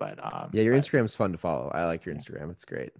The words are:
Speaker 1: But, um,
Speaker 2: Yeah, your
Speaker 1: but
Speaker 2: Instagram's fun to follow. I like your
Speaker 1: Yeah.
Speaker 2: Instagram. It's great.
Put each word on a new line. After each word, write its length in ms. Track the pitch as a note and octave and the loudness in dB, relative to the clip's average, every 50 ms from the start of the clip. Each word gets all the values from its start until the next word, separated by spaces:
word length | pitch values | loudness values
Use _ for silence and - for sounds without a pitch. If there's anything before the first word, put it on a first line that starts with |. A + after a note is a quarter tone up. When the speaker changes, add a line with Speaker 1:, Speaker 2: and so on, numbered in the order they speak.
Speaker 1:
But, 180 | - G2+ - - - | -8 -8 -8 -8 -10
um, 260 | - - - - - | -8 -8 -8 -8 -2
Speaker 2:
Yeah, 100 | - G#2+ | 2 4
your 120 | A2 A2+ B2 | 6 6 6
Speaker 1:
but 80 | C#3 | 6
Speaker 2:
Instagram's 320 | D3 - - C3+ A2+ G#2+ - | 4 4 4 4 4 2 2
fun 160 | - A2 F#2+ | 0 0 0
to 80 | F2 E2 | 0 -2
follow. 320 | - F2 D#2 B1+ B1+ C2+ | 0 0 0 0 -2 -2
I 120 | - D2 E2+ | -2 0 0
like 200 | E2+ E2 E2 - | 0 -2 -2 -4
your 100 | F2+ D2+ | -8 -8
Speaker 1:
Yeah. 60 | D2+ | -8
Speaker 2:
Instagram. 300 | C#2 - - - D2 E2 | -10 -10 -10 -10 -10 -10
It's 140 | F2 - - | -10 -14 -12
great. 280 | - - - B1+ - - | -10 -8 -8 -8 -8 -12